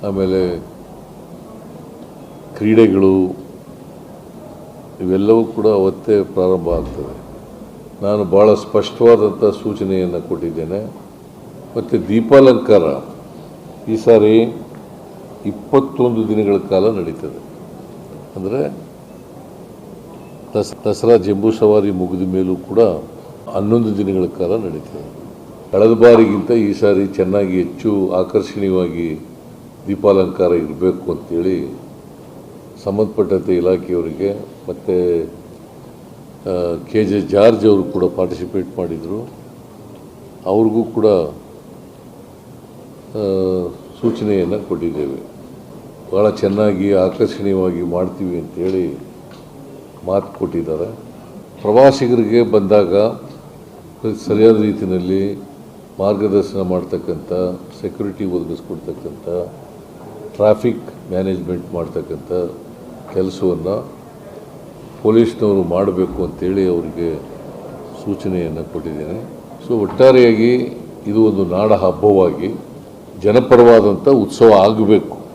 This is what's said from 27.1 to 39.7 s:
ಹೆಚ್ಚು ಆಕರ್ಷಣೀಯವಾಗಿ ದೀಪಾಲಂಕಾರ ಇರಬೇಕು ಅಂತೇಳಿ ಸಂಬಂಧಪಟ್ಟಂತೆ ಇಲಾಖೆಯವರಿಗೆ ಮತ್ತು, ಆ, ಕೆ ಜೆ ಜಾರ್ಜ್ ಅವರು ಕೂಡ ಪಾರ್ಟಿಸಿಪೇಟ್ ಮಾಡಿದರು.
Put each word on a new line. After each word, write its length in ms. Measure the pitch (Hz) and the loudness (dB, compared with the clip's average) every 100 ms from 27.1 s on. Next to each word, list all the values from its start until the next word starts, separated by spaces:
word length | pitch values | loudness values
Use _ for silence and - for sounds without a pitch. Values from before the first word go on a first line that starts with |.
| 98 92 101 95 92 | -2 0 0 0 -2
ಹೆಚ್ಚು 540 | 87 - 113 101 92 | -2 -4 -2 0 0
ಆಕರ್ಷಣೀಯವಾಗಿ 1120 | 90 90 107 95 107 98 92 90 82 85 78 - - - - - - - | -2 0 -2 -4 -4 -2 -2 -2 -4 -6 -8 -14 -20 -20 -20 -20 -18 -10
ದೀಪಾಲಂಕಾರ 640 | 101 101 98 90 - 90 | -2 2 2 2 0 0
ಇರಬೇಕು 600 | 87 76 76 92 90 90 | 0 -2 -2 -2 -2 -6
ಅಂತೇಳಿ 680 | 78 - 85 92 90 69 - - - - - - - - - - - | -8 -6 -4 -2 -4 -6 -12 -18 -20 -20 -20 -20 -20 -20 -20 -20 -10
ಸಂಬಂಧಪಟ್ಟಂತೆ 720 | 101 101 107 110 95 95 90 87 | -6 -2 -2 -2 0 0 0 0
ಇಲಾಖೆಯವರಿಗೆ 760 | 87 92 90 87 80 76 98 104 - - - | 0 -2 -2 -4 -4 -6 -6 -6 -12 -16 -14
ಮತ್ತು, 560 | 90 - 90 90 85 | -10 -4 -2 0 -2
ಆ, 1600 | 80 - - - - - - - - - - - 104 90 87 85 | -4 -14 -20 -20 -20 -20 -20 -20 -20 -20 -20 -14 -6 -4 -4 -6
ಕೆ 200 | - 110 | -4 -2
ಜೆ 160 | 104 101 | 0 -2
ಜಾರ್ಜ್ 460 | 76 98 110 110 107 | 0 4 4 6 4
ಅವರು 160 | 98 | 2
ಕೂಡ 220 | 87 95 | 0 -2
ಪಾರ್ಟಿಸಿಪೇಟ್ 760 | 90 - 90 85 87 95 87 - | -2 -2 -4 -4 -6 -6 -8 -8
ಮಾಡಿದರು. 500 | 87 82 82 104 123 - - - - | -8 -8 -10 -10 -12 -18 -20 -20 -20